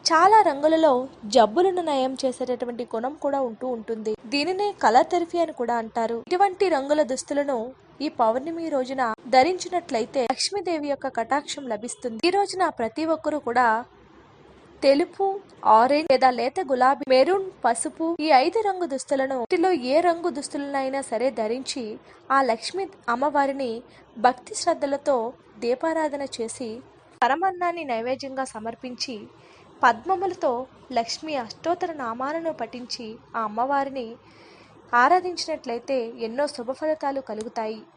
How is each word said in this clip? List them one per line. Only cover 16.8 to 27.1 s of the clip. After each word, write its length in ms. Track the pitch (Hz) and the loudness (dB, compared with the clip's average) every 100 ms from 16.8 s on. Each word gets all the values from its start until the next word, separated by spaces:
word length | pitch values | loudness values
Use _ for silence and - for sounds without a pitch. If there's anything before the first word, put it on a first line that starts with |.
| 262 277 269 | 4 2 4
మెరూన్, 340 | 262 269 392 381 - | 4 6 2 -2 -2
పసుపు 460 | 240 240 320 - 320 339 302 | 0 0 -4 -4 -4 -2 6
ఈ 40 | 269 | 6
ఐదు 180 | 294 453 415 | 6 0 -2
రంగు 200 | 381 339 | -2 -4
దుస్తులను 460 | 269 - 277 269 262 | -4 -2 -2 0 -2
వీటిలో 300 | 226 359 370 349 247 | 0 2 2 2 2
ఏ 20 | 294 349 | 4 4
రంగు 240 | 339 339 269 | 2 -2 -4
దుస్తులనైనా 640 | 277 294 285 277 262 269 269 | -8 -8 -4 -4 -2 -4 -4
సరే 200 | 220 254 240 | -2 -2 -2
ధరించి 440 | 214 247 262 - 220 233 - - - 269 | -4 -4 -6 -8 -8 -10 -16 -20 0 2
ఆ 20 | 262 | 2
లక్ష్మీ 340 | 226 - 359 381 - - 240 | 0 -4 -6 -8 -8 -4 -2
అమ్మవారిని 560 | 285 285 277 277 262 226 - - - - 220 | 0 2 0 -2 -6 -6 -12 -20 -20 0 0
భక్తి 280 | 262 - 440 | 0 -8 -4
శ్రద్ధలతో 560 | 349 320 277 277 294 262 226 - _ - 233 | -2 0 -2 -2 0 0 0 -8 _ -8 -2
దీపారాధన 580 | 254 330 320 311 277 277 - | -2 0 0 -2 -4 -8 -8
చేసి 340 | 226 - 233 226 - - _ | -10 -8 -10 -10 -16 -20 _